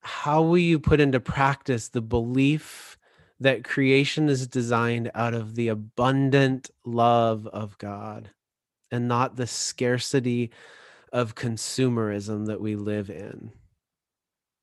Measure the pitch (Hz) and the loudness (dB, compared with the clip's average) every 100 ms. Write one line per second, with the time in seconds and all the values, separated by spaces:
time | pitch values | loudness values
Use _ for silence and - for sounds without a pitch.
0 | - - 147 156 165 175 170 160 - 151 | -12 -6 2 4 6 4 4 2 4 6
1 | 143 127 - - 135 139 - 120 - 123 | 6 4 -2 2 2 2 -2 -4 -2 -6
2 | 113 120 117 127 139 151 - - - - | -2 -2 0 2 2 2 -4 -20 -20 -20
3 | _ _ _ _ 131 120 127 - 135 135 | _ _ _ _ 0 0 -2 0 4 4
4 | 143 - 151 135 127 127 117 117 117 117 | 4 0 2 0 -2 -4 0 0 2 -2
5 | 113 - 117 117 110 113 117 107 107 - | -4 -2 -2 -2 -6 -4 -2 -2 -6 0
6 | 123 135 139 139 135 131 - _ - 117 | 2 2 4 4 4 0 -8 _ -6 2
7 | 120 120 113 110 107 101 107 104 104 101 | 4 4 2 -2 -6 -10 -10 -10 -12 -12
8 | 107 107 110 _ _ _ _ _ _ 120 | -12 -14 -18 _ _ _ _ _ _ -4
9 | 120 120 127 120 123 - - - 123 123 | 0 2 0 -2 -6 -4 -8 -2 0 0
10 | - 139 123 120 117 - - - - - | 0 0 0 -2 -4 -8 -20 -20 -20 -20
11 | _ 123 117 - 123 113 - - 131 120 | _ -2 -2 -4 -6 -6 -6 -2 0 0
12 | 107 101 101 107 107 101 107 104 104 104 | -2 -4 -6 -6 -4 -6 -6 -6 -4 -4
13 | 101 85 104 104 113 - _ _ _ _ | -6 -12 -14 -16 -18 -20 _ _ _ _
14 | _ _ _ _ _ _ | _ _ _ _ _ _